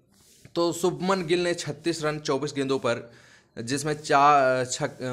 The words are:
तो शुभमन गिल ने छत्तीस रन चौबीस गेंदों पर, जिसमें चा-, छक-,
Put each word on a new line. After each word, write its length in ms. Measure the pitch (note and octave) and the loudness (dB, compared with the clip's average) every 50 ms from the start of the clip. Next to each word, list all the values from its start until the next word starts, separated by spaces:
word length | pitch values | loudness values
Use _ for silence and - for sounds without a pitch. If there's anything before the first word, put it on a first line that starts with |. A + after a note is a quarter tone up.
| _ _ _ _ _ _ _ _ - - - | _ _ _ _ _ _ _ _ -18 -8 -4
तो 180 | E3+ E3+ E3+ D#3+ | -2 0 0 0
शुभमन 520 | - - F#3 D#3 C#3+ F3 F#3+ G3 F#3+ F3 | 0 0 -2 -2 0 0 0 0 0 0
गिल 180 | D3+ F3 F3 F3 | 0 0 0 0
ने 100 | F3 F3 | 0 -2
छत्तीस 500 | F3 - D3+ C#3+ - - E3+ D#3+ D#3+ D3+ | -4 -4 -8 -8 -6 -4 -4 -4 -2 -2
रन 160 | D3+ D3+ D3+ | -4 -4 -4
चौबीस 340 | D3+ - C#3+ C3 C#3+ D3 D3 | -2 -2 -2 -2 -2 -4 -4
गेंदों 240 | C#3 C3+ C3+ C3+ C3+ | -4 -2 0 0 0
पर, 320 | - A#2+ A#2 A#2 - - - - - - - - _ _ - B2 | 0 0 -2 -2 -4 -12 -20 -20 -20 -20 -20 -20 _ _ -12 -10
जिसमें 340 | A#2 A#2 C3+ C#3 C#3+ D#3 D3+ | -6 -4 -4 -4 -2 -4 -4
चा-, 760 | D3+ D#3 - D3+ C#3 C#3 D3 D3 C#3+ C3+ C3 B2+ B2+ B2+ B2 | -4 -2 2 4 6 8 8 8 6 6 4 4 2 0 -2
छक-, 280 | - - D3+ B2+ - - B2+ B2+ | -4 -4 -4 -6 -6 -6 -8 -6